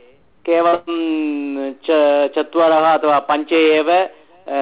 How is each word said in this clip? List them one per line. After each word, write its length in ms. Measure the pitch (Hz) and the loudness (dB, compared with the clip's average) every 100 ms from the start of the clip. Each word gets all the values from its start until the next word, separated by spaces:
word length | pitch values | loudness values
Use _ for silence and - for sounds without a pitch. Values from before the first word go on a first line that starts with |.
| - 135 _ _ - | -20 _ _ _ -2
केवलं 1300 | 170 170 175 170 170 165 156 151 147 143 139 135 | 0 2 0 -2 -6 -4 -4 -4 -6 -8 -8 -8
च-, 640 | 135 - 160 147 143 143 147 | -10 -2 2 2 2 0 -2
चत्वारः 580 | 151 165 165 160 160 | -4 0 2 2 2
अथवा 260 | 156 151 147 | 2 2 0
पञ्च 340 | - 147 151 | 0 -4 0
एव 560 | 165 160 156 151 175 190 - _ - - | 2 2 2 2 0 0 -8 _ -20 -8
अ, 60 | 139 | -4